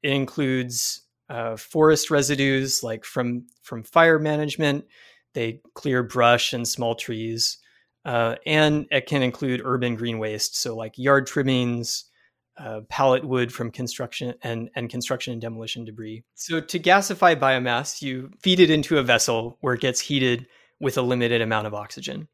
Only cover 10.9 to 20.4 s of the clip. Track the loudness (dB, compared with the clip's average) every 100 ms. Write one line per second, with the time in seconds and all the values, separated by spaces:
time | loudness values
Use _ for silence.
10.9 | -2 4 4 2 0 2 2 0 -2 -6
11.9 | -8 -10 _ _ _ _ -16 -12 -12 -10
12.9 | 0 4 4 2 -2 -2 -4 -10 -6 -8
13.9 | -8 -10 -8 -10 -8 -8 -6 -8 -8 -8
14.9 | -8 -4 -6 -6 -8 -8 -10 -10 -10 -12
15.9 | -12 -14 -14 _ -16 -4 -4 -4 -2 4
16.9 | 4 4 4 4 6 2 2 0 -2 -4
17.9 | -8 -8 -10 -12 -4 0 6 8 6 2
18.9 | 2 4 4 4 0 -2 -4 -2 0 0
19.9 | -2 -2 0 2 0